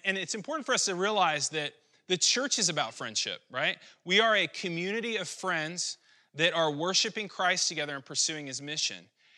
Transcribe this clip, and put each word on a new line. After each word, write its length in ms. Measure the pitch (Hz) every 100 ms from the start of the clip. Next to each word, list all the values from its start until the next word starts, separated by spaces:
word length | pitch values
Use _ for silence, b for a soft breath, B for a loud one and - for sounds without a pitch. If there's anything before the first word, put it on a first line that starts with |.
and 120 | 196 190
it's 200 | 180 220
important 320 | 220 311 262
for 80 | 233
us 100 | 202
to 80 |
realize 560 | 180 202 214 175 151 135
that 240 | 156 147 _ b b -
the 100 | 180
church 420 | - 247 269 -
is 100 | 175
about 240 | 151 117
friendship, 480 | - 120 104 107 90 -
right? 280 | 127 165 - B B
We 160 | 170 196
are 160 | 226 208
a 100 | 165
community 680 | - 185 170 185 220 226 208
of 120 | -
friends 680 | - 185 170 156 175 - - b b b 143
that 180 | 170
are 160 | 165 156
worshiping 580 | 143 175 185 220 220 202
Christ 400 | - 180 185 -
together 280 | 156 147 139
and 100 | -
pursuing 400 | 143 - 156 143
his 160 | 127
mission. 480 | 143 151 - 92 85 _ b